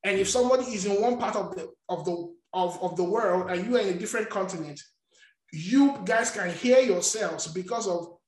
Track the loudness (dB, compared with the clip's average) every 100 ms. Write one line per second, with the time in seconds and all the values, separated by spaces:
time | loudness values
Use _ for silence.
0 | 0 0 2 2 4 4 2 -4 0 2
1 | 2 0 -2 -2 -6 -8 -12 -14 -8 -4
2 | -2 -4 -8 -14 _ -2 -2 -2 -4 -2
3 | 0 2 2 0 0 -4 0 0 0 -2
4 | -4 -4 -4 -4 -4 -6 -10 -12 -18 _
5 | _ _ -20 _ _ -12 2 6 6 2
6 | 0 0 0 -2 -4 -2 6 6 6 2
7 | 0 -2 -4 -4 -6 -6 -4 -4 -2 -4
8 | -6 -18